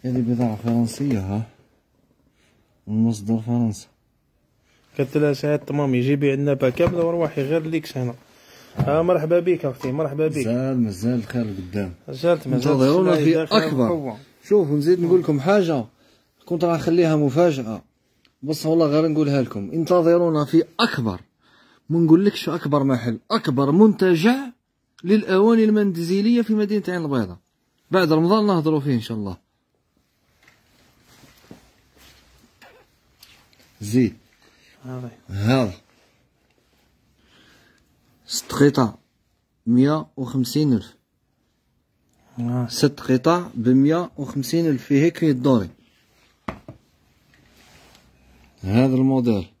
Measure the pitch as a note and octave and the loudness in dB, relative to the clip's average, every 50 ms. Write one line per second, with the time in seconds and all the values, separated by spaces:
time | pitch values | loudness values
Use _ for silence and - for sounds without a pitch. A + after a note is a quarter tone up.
0 | - C3 B2 B2+ A#2+ A#2 B2 A#2 B2 A#2 G#2+ G2+ G#2 A#2 A#2 A#2 A#2 A2+ - - | -4 -4 -2 -2 0 -2 0 0 -2 -2 -4 -4 -2 -2 0 0 0 -2 -4 -6
1 | C#3 C#3+ B2 G2+ F#2+ F#2+ G2+ G#2+ A2+ - _ _ _ _ _ _ _ _ _ _ | -4 -2 -2 -2 -2 -4 -4 -4 -6 -8 _ _ _ _ _ _ _ _ _ _
2 | _ _ _ _ _ _ _ _ _ _ _ _ _ _ _ _ _ - G#2+ A2 | _ _ _ _ _ _ _ _ _ _ _ _ _ _ _ _ _ -4 -2 0
3 | A2+ A#2 A2+ G#2 G2 G#2 A2+ A2+ A2 A#2+ A#2+ A#2+ A#2+ A2 G2+ - - _ _ _ | 0 0 0 -4 -4 -4 -4 -4 -2 -2 -2 0 0 -2 -4 -6 -14 _ _ _
4 | _ _ _ _ _ _ _ _ _ _ _ _ _ _ _ _ _ _ _ - | _ _ _ _ _ _ _ _ _ _ _ _ _ _ _ _ _ _ _ -6
5 | C#3 C3 - D3+ D3+ D3 C#3 C3+ - D3 D3 C#3+ - - C#3+ D3 C#3+ C3+ B2+ B2 | -6 -2 -2 0 0 0 0 -2 -2 -2 -2 -2 -4 -4 -4 -2 0 0 0 0
6 | A#2+ C3 D3 C#3+ C#3+ C#3 C3+ C#3 C#3+ C#3+ C#3 C#3 C#3 B2+ B2 - - F3 F3+ E3+ | 2 0 0 0 0 0 0 0 0 -2 0 0 0 -2 0 2 0 0 0 0
7 | E3 E3+ E3+ E3+ E3 D3 - D3+ C3+ C3+ D#3+ E3 D#3 D#3+ D#3+ D#3+ D#3 - - C3 | -2 -2 -2 -2 -4 -4 -4 -6 -4 -2 -2 -2 -2 -2 -6 -6 -6 -6 -8 -6
8 | B2+ B2 A#2 - _ _ _ _ _ _ - - - - - - C3+ C3+ C#3+ D#3+ | -6 -6 -8 -10 _ _ _ _ _ _ -20 -20 -20 -16 -6 -4 -2 0 0 0
9 | E3+ F3 F3+ D#3 D3+ D#3+ E3+ F3 E3+ F#3 F3 D#3 - C#3 B2 - - C3 B2+ D3+ | 2 2 0 0 0 2 0 2 2 0 -2 -2 -2 -6 -6 -6 -6 -6 -4 -4
10 | D#3+ C3+ C#3 D3 D#3 D#3 - D3 B2+ A2 A#2 B2 C3 C3 C3+ B2+ A#2 G#2+ G2 F2+ | -4 -4 -2 -2 -4 -2 -2 -2 -2 -2 -2 -2 -2 -2 0 0 -2 -2 -2 -4
11 | G#2+ A#2+ B2 A#2+ A2 - - B2 A2+ G#2+ G2 F#2+ F#2 F2+ F#2 G#2 G2 F#2 F2 _ | -2 -2 -2 -2 -4 -4 -4 -4 -4 -4 -8 -10 -12 -6 -6 -6 -6 -6 -10 _
12 | _ - C3+ B2+ D3+ E3+ F3 D#3 - C3+ B2+ B2 B2 C#3+ C#3+ C3 C3 C#3 D#3 F3+ | _ -14 -10 -2 0 0 0 0 -2 -4 -2 0 0 0 2 4 4 4 4 2
13 | F#3 F#3 F3 D#3 D3 D#3+ E3 D#3+ D#3+ D3+ G3+ A3 D#3+ D#3 D3+ B2+ A#2+ A2+ F3 D#3+ | 2 2 2 2 2 2 2 2 0 0 0 0 0 0 0 0 2 0 0 -2
14 | C#3+ B2+ G#2+ A2+ C#3 _ _ _ - - G3+ G#3 F3 C#3 D3 D3 C#3+ E3 F#3 F3 | -4 -8 -10 -12 -18 _ _ _ -2 2 2 2 2 2 0 0 2 2 2 2
15 | E3+ E3 F3+ F3+ D#3+ D#3 D3+ C#3 C3 F3+ G3+ G#3 F#3 E3 D#3 C3 G#2+ - _ _ | 4 2 2 2 2 2 -2 0 2 2 2 2 2 2 -2 -2 -4 -6 _ _
16 | _ _ _ _ _ _ _ _ _ - F3 D#3+ F3 E3+ E3+ D#3+ B2 E3+ E3 F3+ | _ _ _ _ _ _ _ _ _ -6 -4 -2 0 0 0 0 0 0 2 2
17 | F3 D#3+ D#3 D3+ D3 C#3 B2 D#3+ F3 F3 D3 C3+ A#2+ A2 A2 F2 _ _ _ _ | 4 4 2 2 2 2 2 2 2 2 2 -2 -6 -8 -10 -12 _ _ _ _
18 | _ _ _ _ _ _ _ _ C3 C#3+ D#3 D3+ - D#3 D#3+ E3+ E3 D3 C#3+ D#3 | _ _ _ _ _ _ _ _ -8 -6 -6 -4 -2 0 2 2 2 2 2 2
19 | D#3+ D#3+ D3+ D#3 D3+ C#3+ C#3 C#3 B2 - - G#2 G2 - - E3 D#3+ - F3+ F3+ | 2 2 0 0 0 2 2 0 0 -2 -6 -10 -8 -6 -4 -4 0 2 2 4
20 | D#3+ E3 F3 F3 F3 E3+ D#3 D3+ D3 - - D#3+ - - _ - A#3 A#3+ - - | 4 4 4 4 2 2 0 0 -2 2 2 0 0 0 _ -2 -2 -2 -2 -4
21 | A#2 G#2+ F#2 F2+ - _ _ _ _ _ _ _ _ _ _ _ _ - D#3 E3+ | -4 -4 -6 -6 -12 _ _ _ _ _ _ _ _ _ _ _ _ -2 0 2
22 | E3+ D#3 D#3+ F3 G3 G3+ - - - E3+ D3+ F3 - D3 C#3+ C#3+ C#3 C#3 C3 A#2 | 6 6 6 6 6 0 -2 -2 -6 -6 -6 -6 -4 -2 0 0 2 0 0 0
23 | A2 B2 A2 - _ _ G#3+ A3 - E3 C3 C3 C#3 C#3 D3+ F#3 A3 A3 G3 - | -2 -4 -6 -6 _ _ -4 -4 -2 -2 0 0 0 2 6 6 6 6 4 2
24 | F#3+ F#3 F3 D#3+ D#3+ A3+ B3+ C4+ C#4 B3 - _ _ _ _ _ _ _ _ - | 2 2 2 4 2 2 0 0 -4 -12 -16 _ _ _ _ _ _ _ _ -12
25 | - F3 G#3 G#3+ - - F#3 F#3+ G3+ A3+ A#3 A3+ A3 G#3+ G#3+ G#3+ G#3 G3 F3 E3 | -2 0 0 0 2 0 2 2 4 4 4 4 4 2 2 2 0 0 -2 -4
26 | E3+ E3 F#3+ G3 G#3 A3+ A#3+ A#3+ A3+ A3 A3 G#3+ G#3 G3+ G#3+ G#3 - F3+ F3+ F3 | -4 -2 -2 0 2 2 2 0 0 0 0 -2 0 -2 -2 -4 -4 -4 -6 -4
27 | E3 D3 C#3 B2 G#2+ F2+ F2 - _ _ _ _ _ _ _ _ _ _ D#3+ F#3+ | -4 -2 -2 -2 -4 -4 -8 -18 _ _ _ _ _ _ _ _ _ _ 0 0
28 | F3+ D3+ D#3 D#3 E3 F3 G#3 A3 G#3 G#3 F#3+ E3+ D3+ D#3+ D#3 D3 C3+ D3 C3 A#2 | 2 4 2 2 4 2 2 2 2 2 0 0 0 0 -2 0 0 0 -2 -2
29 | A2 - A#2 A2 G2+ G2 F2+ - _ _ _ _ _ _ _ _ _ _ _ _ | -2 -6 -8 -8 -8 -8 -10 -12 _ _ _ _ _ _ _ _ _ _ _ _
30 | _ _ _ _ _ _ _ _ _ _ _ _ _ _ _ _ _ _ _ _ | _ _ _ _ _ _ _ _ _ _ _ _ _ _ _ _ _ _ _ _
31 | _ _ _ _ - - _ _ _ _ - - _ _ _ _ _ _ _ _ | _ _ _ _ -20 -20 _ _ _ _ -20 -20 _ _ _ _ _ _ _ _
32 | - - _ _ _ _ _ _ _ _ _ _ - - _ _ _ _ _ _ | -20 -20 _ _ _ _ _ _ _ _ _ _ -20 -20 _ _ _ _ _ _
33 | _ _ _ _ - _ - _ _ _ _ _ _ _ _ _ G#2 G2+ A2 B2+ | _ _ _ _ -20 _ -20 _ _ _ _ _ _ _ _ _ -10 -2 0 2
34 | B2 G2+ - - _ _ _ _ _ _ _ _ _ _ _ _ - B2+ B2+ B2+ | 2 0 -2 -10 _ _ _ _ _ _ _ _ _ _ _ _ -16 -16 -14 -14
35 | B2+ A#2 G#2+ _ _ - F#2+ G2 G2+ A2+ B2+ C3+ B2 G2 F2+ - _ _ _ _ | -14 -16 -18 _ _ -12 -8 -4 0 2 2 2 0 -2 -6 -14 _ _ _ _
36 | _ _ _ _ _ _ _ _ _ _ _ _ _ _ _ _ _ _ _ _ | _ _ _ _ _ _ _ _ _ _ _ _ _ _ _ _ _ _ _ _
37 | _ _ _ _ _ _ _ _ _ _ _ _ _ _ _ _ _ _ _ _ | _ _ _ _ _ _ _ _ _ _ _ _ _ _ _ _ _ _ _ _
38 | _ _ _ _ _ - - - - - - - C#3+ D3 C#3+ C#3 B2+ G#2 - _ | _ _ _ _ _ -10 -10 -10 -8 -8 2 4 4 4 4 2 0 0 -2 _
39 | _ _ _ _ _ _ _ _ _ _ _ _ _ A2+ A#2+ B2 C3+ C#3+ D3+ D#3 | _ _ _ _ _ _ _ _ _ _ _ _ _ 2 2 4 4 2 0 -4
40 | D#3 _ _ - C3 B2 - C3 B2 - - D3 D#3 C#3+ B2 G2+ - - _ _ | -6 _ _ -10 -10 -6 -4 -4 -4 -2 0 0 2 2 0 0 -2 -8 _ _
41 | _ _ _ _ _ _ _ _ _ _ _ _ _ _ _ _ _ _ _ _ | _ _ _ _ _ _ _ _ _ _ _ _ _ _ _ _ _ _ _ _
42 | _ _ _ _ _ _ _ A#2+ A#2+ A#2+ A#2+ B2 A#2+ A#2 - - - C#3 C#3+ - | _ _ _ _ _ _ _ -8 -6 -4 -2 -4 -4 -4 -2 0 0 0 0 -4
43 | - - C3 B2+ B2+ D#3+ E3+ F3 F3 - - B2 A2 B2 B2+ C3+ C#3 D3 D#3+ F3 | -2 0 0 2 2 0 0 0 -2 -8 -10 -2 2 4 4 4 4 4 2 0
44 | F3 - _ - C#3+ - - C#3+ B2+ - - E3+ E3+ D#3+ C#3+ B2 - - C#3+ C#3 | -2 -6 _ -12 -12 -8 -8 -8 -6 -2 -2 0 0 0 -2 -2 -2 0 2 2
45 | D3+ E3+ E3+ - E3 D#3 C#3 B2 B2 C#3+ C3 A2+ F#2+ E2+ - _ _ _ _ _ | 2 2 0 0 0 0 0 0 2 2 2 2 0 -4 -12 _ _ _ _ _
46 | _ _ _ _ _ _ _ _ _ - - - _ - - _ _ _ _ _ | _ _ _ _ _ _ _ _ _ -14 -14 -14 _ -20 -20 _ _ _ _ _
47 | _ _ _ _ _ _ _ _ _ _ _ _ _ _ _ - _ _ _ - | _ _ _ _ _ _ _ _ _ _ _ _ _ _ _ -20 _ _ _ -20
48 | _ _ _ _ _ _ _ _ _ _ _ _ - F#2+ G2+ A#2 C3 C3+ C3 C3 | _ _ _ _ _ _ _ _ _ _ _ _ -6 0 2 2 2 2 2 2
49 | C3 C3+ C3+ C3 A#2+ A#2+ A2 G2 F2+ - _ _ | 2 2 2 2 2 0 0 0 -4 -8 _ _